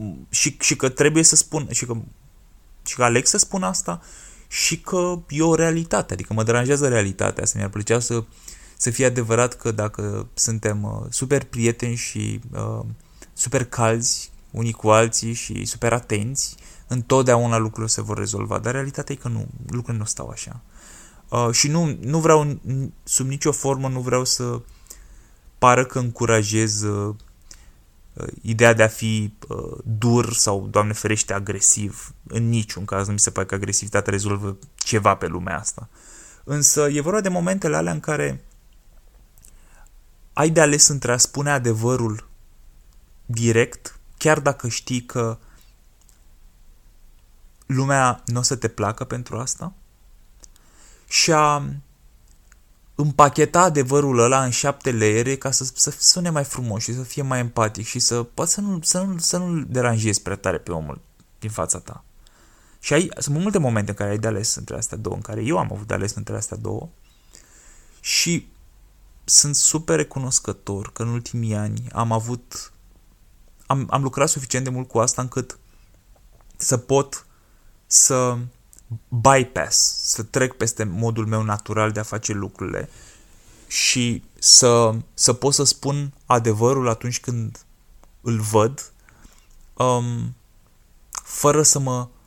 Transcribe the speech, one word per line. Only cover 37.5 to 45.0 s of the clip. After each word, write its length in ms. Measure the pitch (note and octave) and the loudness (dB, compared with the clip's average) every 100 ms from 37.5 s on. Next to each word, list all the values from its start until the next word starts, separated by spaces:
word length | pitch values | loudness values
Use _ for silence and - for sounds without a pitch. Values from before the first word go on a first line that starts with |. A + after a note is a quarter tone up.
| F#3+ E3+ D3+ | 0 0 0
alea 160 | E3+ | -2
în 80 | D#3 | -4
care 420 | D3+ D3+ C#3+ C3+ - - _ - - - - - _ - - - - - - - - _ - - | -4 -2 -2 -6 -12 -20 _ -20 -20 -20 -20 -20 _ -20 -20 -20 -20 -20 -20 -20 -20 _ -8 0
ai 120 | D#3 | 2
de 100 | E3 | 6
ales 280 | D3+ D3 - | 6 6 4
între 240 | C#3 A#2+ | 2 0
a 40 | B2 | 0
spune 340 | - C3+ C#3+ | 0 0 0
adevărul 800 | C#3+ A#2+ A2 A#2 B2+ A#2 G#2+ - - - - - - - - - - - | 0 0 0 0 0 -2 -4 -12 -20 -20 -20 -20 -20 -20 -20 -20 -16 -8
direct, 720 | A#2 A#2 A2+ B2+ - - - - - | -2 2 4 2 -2 -18 -20 -20 -2
chiar 240 | D#3 D3+ | 2 2
dacă 280 | C#3+ C#3 A#2+ | 0 -2 -6
știi 340 | - - B2+ | -8 -6 -6